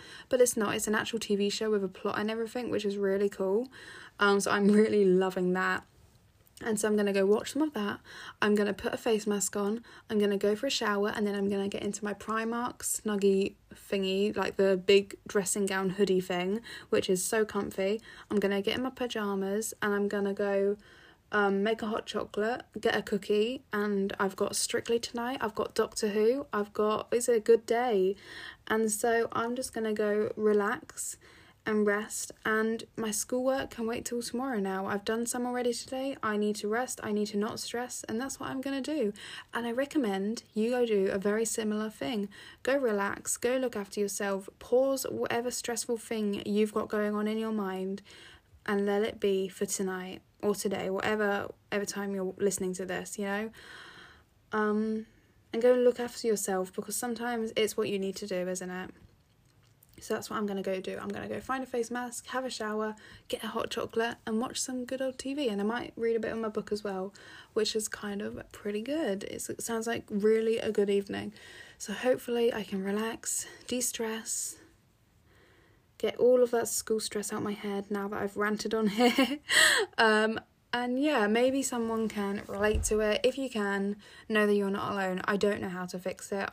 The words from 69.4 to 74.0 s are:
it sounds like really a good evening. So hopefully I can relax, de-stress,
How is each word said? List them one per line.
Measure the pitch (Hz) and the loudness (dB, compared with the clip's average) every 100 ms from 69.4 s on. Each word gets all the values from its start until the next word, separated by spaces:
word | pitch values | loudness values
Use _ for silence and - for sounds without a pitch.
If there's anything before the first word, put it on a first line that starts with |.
| - | -8
it | - | -6
sounds | - 226 226 | -4 -4 -2
like | 233 - | -4 -4
really | 208 214 220 226 226 | 2 4 6 4 0
a | 220 | 0
good | 208 202 | 2 2
evening. | 202 196 202 208 - - - - - | 2 0 -4 -6 -10 -18 -20 -20 -14
So | - | -10
hopefully | 196 247 220 - 240 233 | -2 2 0 0 0 2
I | 220 | 0
can | 190 196 | -4 -4
relax, | 196 208 226 240 - - - - - | -2 -2 -2 -6 -6 -6 -6 -12 -6
de-stress, | 247 - - | -2 -2 -2